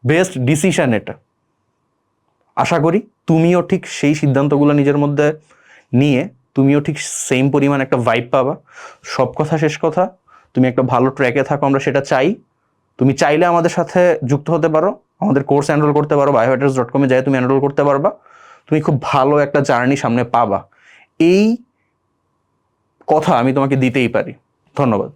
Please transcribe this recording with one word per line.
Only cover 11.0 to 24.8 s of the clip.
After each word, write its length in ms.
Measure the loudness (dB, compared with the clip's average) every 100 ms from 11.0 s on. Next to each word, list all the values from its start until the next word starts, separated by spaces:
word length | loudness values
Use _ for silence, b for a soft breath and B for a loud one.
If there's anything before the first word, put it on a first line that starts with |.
| 0
ট্র্যাকে 340 | 0 -2 0
থাকো, 220 | -2 -2 0
আমরা 140 | 0
সেটা 220 | 0 -4
চাই। 340 | -2 0 0 -4 _ _ _ _ _ _
তুমি 160 | 0
চাইলে 320 | 2 0 2 2
আমাদের 240 | 2 0
সাথে 480 | -2 -2 2 2 2 -2
যুক্ত 240 | -2 -2
হতে 180 | -2 0
পারো, 320 | 0 0 -4 _ _
আমাদের 240 | -2 -2
কোর্স 260 | 0 0 0
এনরোল 240 | 0 2
করতে 220 | 0 0 0
পারো, 160 | 2
biohackers 440 | 2 2 2 0 0
dot 120 | -2
com-এ 140 | 0 2
যেয়ে 140 | 2
তুমি 160 | 0 -2
এনরোল 220 | 0 0
করতে 240 | 0 0
পারবা। 280 | 0 2 0 -4 B B B B B
তুমি 140 | -2
খুব 200 | 0 -2
ভালো 360 | 0 0 2 2
একটা 240 | 0 0
জার্নি 360 | 0 0 0 0
সামনে 260 | -2 -2
পাবা, 440 | 0 0 0 -2 -6 b b b b _
এই 380 | 2 4 2 -2 -8 _ _ _ _ _ _ _ _ _ _ _ _ _ -2
কথা 300 | 0 2 0
আমি 160 | 2
তোমাকে 220 | 0 0 0
দিতেই 320 | 0 0 -2
পারি। 260 | -2 -6 -10 _ _ _
ধন্যবাদ। 340 | -2